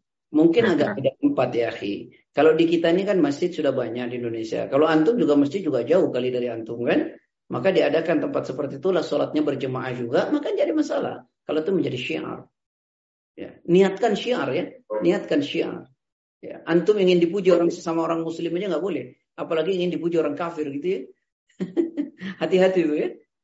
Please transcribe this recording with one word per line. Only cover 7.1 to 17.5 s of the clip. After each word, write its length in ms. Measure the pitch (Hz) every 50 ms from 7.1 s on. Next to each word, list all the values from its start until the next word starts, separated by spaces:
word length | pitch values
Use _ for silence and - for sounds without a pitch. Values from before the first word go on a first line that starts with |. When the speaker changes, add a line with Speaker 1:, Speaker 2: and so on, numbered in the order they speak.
| - - _ _ _ _ _ -
Speaker 1:
Maka 240 | 127 123 - 190 175
diadakan 560 | - 170 147 143 160 165 - - 151 139 -
tempat 160 | - 143 135
seperti 320 | - 135 - 139 135 131
itulah 240 | 135 - 185 185 170
sholatnya 400 | - - 151 143 - - - 151
berjemaah 560 | 151 147 139 127 135 131 127 117 - 127 123
juga, 320 | 120 120 117 127 170 226 294
maka 240 | 302 294 - - 415
jadi 240 | 392 - 339 320
masalah. 480 | 311 285 - 302 190 190 - - - - _ _ _ _ -
Kalau 160 | 147 156 156
itu 80 | - 190
menjadi 240 | 170 139 135 131
syiar. 480 | 123 123 - 160 156 - - - - - _ _ _ _ _ _ _ _ _ _ _ _ _ _ _ _ _ _ -
Ya, 160 | 98 98 - - -
niatkan 480 | - 170 185 196 190 190 - - 226 208 185
syiar 320 | - 233 247 175 143 - 127
ya, 160 | 170 180 - - - _ - - -
niatkan 400 | 175 170 190 202 - - 170 147
syiar. 480 | 139 - - 170 - 180 175 - - - _ _ _ _ _ _ _ _ _ _ -
Ya, 160 | 98 - - - -
antum 320 | 165 175 170 - 214 208
ingin 240 | 190 180 180 175 165
dipuji 240 | 165 175 208 185 185